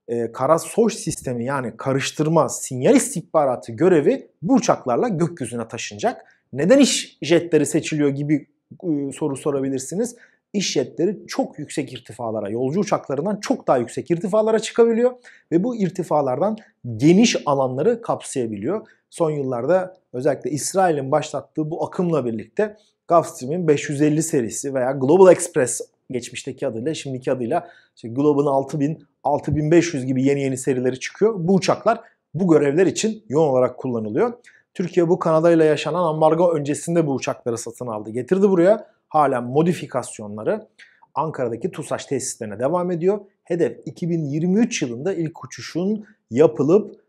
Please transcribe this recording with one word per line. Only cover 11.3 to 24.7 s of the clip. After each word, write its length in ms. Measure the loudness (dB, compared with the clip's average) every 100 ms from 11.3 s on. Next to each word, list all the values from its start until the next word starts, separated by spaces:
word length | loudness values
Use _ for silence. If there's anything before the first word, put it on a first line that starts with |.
| -4 -4 -8
yüksek 340 | -10 -8 -8
irtifalara, 560 | -10 -16 -10 -6 -6 -6
yolcu 300 | -4 -2 -2
uçaklarından 600 | 0 -2 -4 -6 -4 -4
çok 280 | -4 -2 0
daha 100 | 0
yüksek 340 | 0 -6 -4
irtifalara 480 | -4 0 0 2 0
çıkabiliyor 520 | 0 2 2 2 0 -2 -16 _ -2
ve 120 | 0
bu 120 | 0 -2
irtifalardan 840 | -2 -2 -2 0 0 0 -2 -4 -12 _ -10 2
geniş 380 | 6 6 6 2 0
alanları 560 | 0 0 0 0 0
kapsayabiliyor. 840 | -4 -6 -6 -4 -4 -4 -4 -6 -8 _ _
Son 220 | -4 -2
yıllarda 640 | -2 -4 -2 2 0 0 -12 _
özellikle 380 | -4 -2 -2 -4
İsrail'in 600 | -6 -2 0 2 0 -2
başlattığı 600 | -2 -2 -8 -8 -6 -4
bu 140 | -4 -6
akımla 400 | -2 -2 0 -2
birlikte 520 | -6 -6 -4 -4 -6 _ _ 2
Gulfstream'in 600 | 2 2 -4 -8 -2 2
beş 220 | 0 0
yüz 120 | 0
elli 220 | 2 2
serisi 500 | 0 -2 -2 -6 -6